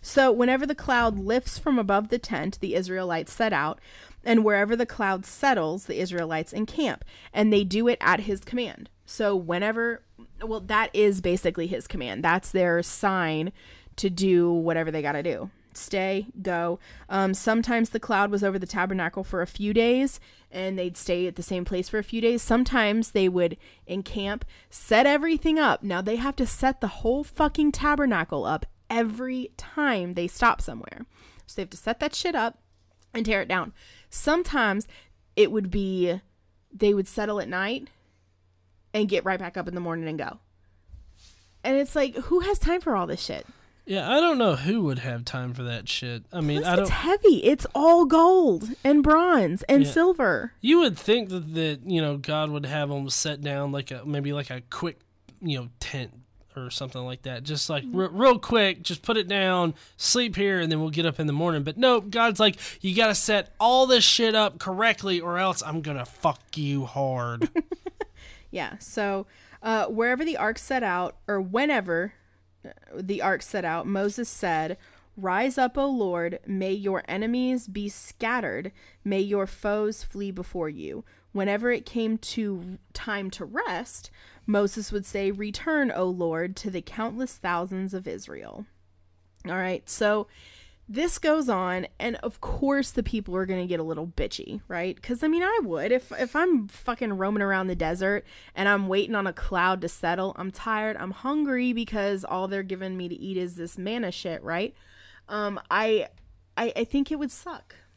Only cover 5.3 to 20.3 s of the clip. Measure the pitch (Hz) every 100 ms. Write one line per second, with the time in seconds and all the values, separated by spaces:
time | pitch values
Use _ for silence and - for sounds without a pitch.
5.3 | - 277 233 156 180 - - 180 175 165
6.3 | 160 160 202 220 - 269 - - - -
7.3 | - 214 208 190 196 233 240 - 185 208
8.3 | 196 - 247 220 - - _ - - 214
9.3 | 196 170 175 208 226 233 226 _ - -
10.3 | - 226 220 185 214 220 - 208 196 180
11.3 | 185 175 175 170 - - 180 123 101 165
12.3 | 180 - 190 175 170 175 - 202 190 165
13.3 | 156 170 - - - - - 208 175 190
14.3 | 175 170 170 165 165 160 156 147 147 165
15.3 | 107 196 _ _ - - 196 190 196 202
16.3 | - 185 175 170 175 - - - 196 190
17.3 | 190 - 226 226 233 226 226 - 202 202
18.3 | 202 196 190 180 202 185 190 170 196 185
19.3 | 180 175 - 208 208 233 254 269 - -